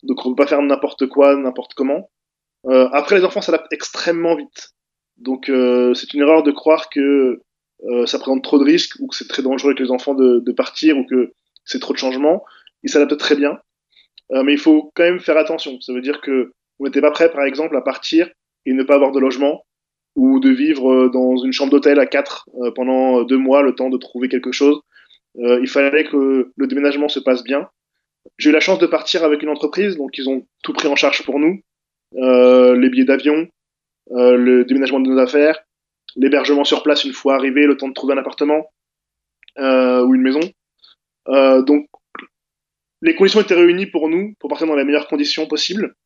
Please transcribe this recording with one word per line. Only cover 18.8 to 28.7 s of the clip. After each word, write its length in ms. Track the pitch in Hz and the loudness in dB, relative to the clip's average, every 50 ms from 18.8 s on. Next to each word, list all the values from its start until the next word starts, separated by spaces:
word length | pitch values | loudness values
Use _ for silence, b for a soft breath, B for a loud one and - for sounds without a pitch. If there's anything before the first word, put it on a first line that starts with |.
| 131 | 0
pas 120 | 135 143 | 2 2
avoir 160 | 139 139 139 | 4 4 2
de 80 | 135 143 | 2 0
logement 460 | 131 135 127 123 139 143 151 - _ _ _ _ _ _ _ _ _ _ _ | 0 0 -2 0 -2 -2 -2 -4 _ _ _ _ _ _ _ _ _ _ _
ou 240 | 143 131 131 135 131 | 0 2 2 2 4
de 120 | 131 135 | 4 2
vivre, 380 | 131 123 143 156 156 139 127 131 | 2 2 2 -2 -2 0 0 2
euh, 200 | 131 131 131 127 | 4 4 4 2
dans 260 | 123 131 127 127 127 | 2 0 0 0 0
une 160 | 127 127 131 | -2 -2 -4
chambre 200 | 131 - 143 135 | -4 -4 -2 2
d'hôtel 280 | 139 143 139 151 143 143 | 2 2 4 4 4 4
à 60 | 135 | 2
quatre, 400 | 127 - 143 139 - - - - _ _ 127 123 | 2 0 -4 -4 -4 -8 -16 -18 _ _ -8 -8
euh, 80 | 120 | -6
pendant 520 | 113 - 127 127 131 131 131 131 127 123 120 | -6 -4 -4 -2 0 0 2 2 2 0 2
deux 140 | 120 131 131 | 2 0 0
mois, 240 | 131 131 131 143 | 2 4 4 4
le 140 | 143 131 123 | 4 2 0
temps 140 | - 127 131 | -2 -4 -4
de 80 | 131 127 | -4 -6
trouver 320 | 127 - _ 120 123 127 | -8 -10 _ -8 -6 -4
quelque 240 | 135 127 127 131 127 | -4 -4 -6 -6 -4
chose. 260 | - 143 143 147 147 _ b b b b b b b b _ _ - | 0 2 2 2 2 _ b b b b b b b b _ _ -6
Euh, 220 | 120 120 123 123 | 0 0 2 2
il 60 | 127 127 | 0 -2
fallait 360 | - 147 139 139 139 151 156 | -2 0 0 2 2 0 0
que 460 | 147 - 143 135 135 135 131 123 127 _ | 0 -2 -2 0 0 0 0 -2 -4 _
le 120 | - 135 131 | -6 -4 -4
déménagement 400 | 127 139 143 143 139 143 147 147 | -2 -2 -2 0 0 0 -4 -4
se 100 | - 139 | -4 -4
passe 240 | 131 135 127 123 117 | 0 0 -2 -2 -2
bien. 260 | - 135 143 170 - _ _ _ _ _ _ _ _ _ _ _ - _ _ | -4 -6 -6 -6 -8 _ _ _ _ _ _ _ _ _ _ _ -20 _ _
J'ai 120 | - 151 | 2 2
eu 40 | 151 | 4
la 60 | 156 | 4
chance 200 | 156 - | 2 2